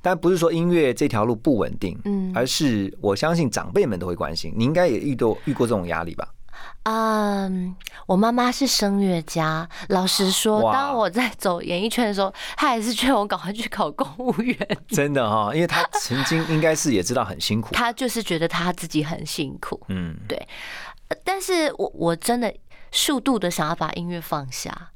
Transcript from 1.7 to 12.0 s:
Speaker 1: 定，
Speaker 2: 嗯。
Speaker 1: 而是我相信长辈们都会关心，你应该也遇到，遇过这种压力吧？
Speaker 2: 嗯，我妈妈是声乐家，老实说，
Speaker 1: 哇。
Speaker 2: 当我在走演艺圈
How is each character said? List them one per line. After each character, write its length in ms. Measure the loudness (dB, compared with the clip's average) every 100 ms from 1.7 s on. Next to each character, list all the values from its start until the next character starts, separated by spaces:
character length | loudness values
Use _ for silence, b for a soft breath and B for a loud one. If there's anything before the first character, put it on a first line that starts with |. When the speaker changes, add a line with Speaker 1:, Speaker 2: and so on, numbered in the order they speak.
| -2
Speaker 1:
定， 180 | -4 -4
Speaker 2:
嗯。 280 | -4 -2 -2
Speaker 1:
而 100 | -2
是 480 | 0 2 2 2 0 0
我 140 | 0
相 200 | 2 2
信 140 | 2 0
长 240 | -2 0
辈 140 | 2 2
们 100 | 0
都 60 |
会 120 | -4 -2
关 180 | -4
心， 180 | -4 -4 0
你 80 |
应 80 | 2
该 160 | 4 2
也 100 | 2
遇 160 | 0
到， 220 | 2 2 0
遇 100 | -4
过 100 | 0
这 80 | 2
种 140 | 0 0
压 160 | -4
力 100 | -4
吧？ 140 | -8 -10 -12 -14 B B B
Speaker 2:
嗯， 880 | -2 0 2 2 0 0 -2 -2 -4 -8 B B 0
我 100 | 4
妈 160 | 4
妈 180 | 4 2
是 160 | 2 2
声 340 | 4 4 2
乐 220 | 2 2
家， 460 | 0 0 0 -2 -6 B B
老 140 | 2
实 240 | 2 2 2
说， 300 | 2 2 4
Speaker 1:
哇。 140 | 4
Speaker 2:
当 200 | 2 2
我 160 | 0 2
在 200 | 2 -2 0
走 240 | -2 -2
演 180 | -2 -2
艺 80 | 0
圈 160 | 0